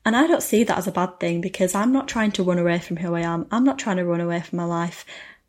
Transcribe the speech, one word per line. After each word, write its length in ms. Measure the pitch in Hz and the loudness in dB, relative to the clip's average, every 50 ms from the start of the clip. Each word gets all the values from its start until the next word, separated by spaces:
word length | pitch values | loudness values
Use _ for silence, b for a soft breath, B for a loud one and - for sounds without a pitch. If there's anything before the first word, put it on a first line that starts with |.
| - | 0
And 100 | 220 226 | 2 4
I 140 | 247 302 | 4 4
don't 160 | 330 349 - - | 4 4 2 2
see 220 | - - 214 233 | 2 2 2 4
that 120 | 208 175 | 4 0
as 100 | - 175 | -2 -2
a 40 | 196 | -2
bad 300 | 156 180 180 185 - - | -2 0 -2 -2 -2 -4
thing 180 | 175 170 170 170 | -4 -2 -2 -2
because 340 | 175 185 - - 185 180 - | -4 -4 -2 0 0 0 2
I'm 200 | 202 214 240 262 | 2 2 2 2
not 160 | 269 277 - | 2 0 -2
trying 240 | - 233 214 208 208 | -2 0 0 0 0
to 100 | - 185 | 0 0
run 160 | 180 175 175 | 2 2 2
away 200 | 170 175 170 175 | 2 2 0 0
from 180 | - - 175 | -2 -4 -6
who 180 | 160 180 175 170 | -4 -4 -2 -2
I 60 | 170 | -2
am. 260 | 170 170 170 170 160 - | -2 -2 -2 -4 -4 -2
I'm 140 | 208 233 254 | 0 2 4
not 160 | 277 269 269 | 2 2 0
trying 160 | - 226 190 | -2 -2 -2
to 100 | 180 180 | 0 0
run 140 | 175 170 170 | 0 0 0
away 220 | 170 170 170 170 | 0 -2 -2 -4
from 160 | 170 - - | -4 -4 -6
my 80 | 175 170 | -4 -2
life. 400 | 170 170 170 170 175 - - - B B B B B B B B | -2 -2 -2 -2 -4 -6 -12 -18 B B B B B B B B